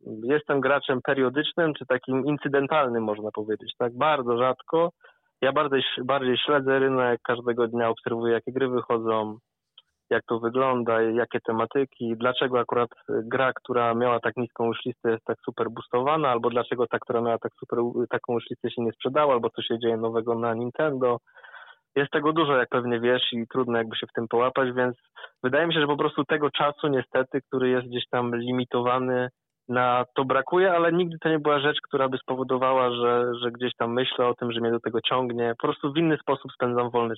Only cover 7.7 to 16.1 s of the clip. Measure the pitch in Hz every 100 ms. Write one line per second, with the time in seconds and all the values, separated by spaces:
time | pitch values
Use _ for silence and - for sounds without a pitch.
7.7 | 120 117 113 - 117 117 117 123 127 131
8.7 | 123 - 117 113 110 107 107 _ _ _
9.7 | - _ _ _ 117 - 117 117 123 135
10.7 | 123 117 113 113 117 117 117 - 113 113
11.7 | 139 135 - 117 113 123 123 135 123 117
12.7 | 123 117 - - 113 113 127 131 - -
13.7 | 123 120 117 123 117 117 127 120 - 117
14.7 | 110 123 - 117 113 - 117 - 123 113
15.7 | 117 - 123 131